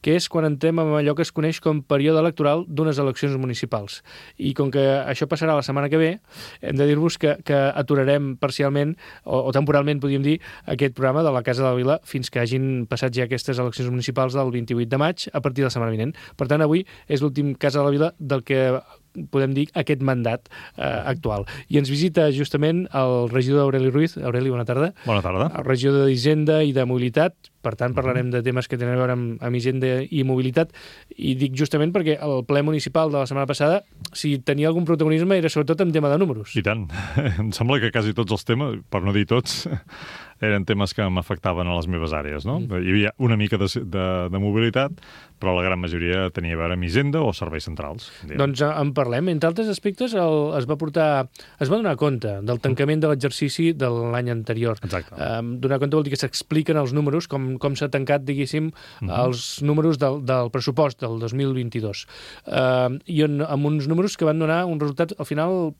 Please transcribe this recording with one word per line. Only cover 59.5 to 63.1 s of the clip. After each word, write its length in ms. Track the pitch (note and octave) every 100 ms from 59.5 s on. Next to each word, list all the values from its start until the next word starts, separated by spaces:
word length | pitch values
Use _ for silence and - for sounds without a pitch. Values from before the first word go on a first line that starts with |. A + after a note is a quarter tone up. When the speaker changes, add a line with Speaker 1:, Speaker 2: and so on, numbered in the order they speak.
| -
Speaker 1:
números 340 | D3 D3+ D#3 D3
del, 220 | C#3 C#3+ B2+
del 240 | C3 A#2+
pressupost 500 | C3 A#2+ B2+ D3 -
del 180 | A#2+ A2+
dos 140 | A#2
mil 220 | B2+ C#3
vint-i-dos. 520 | C3 A#2+ A#2 G#2+ G2 - - - -
Em, 560 | - - B2+ B2+ B2+ C3
i 160 | -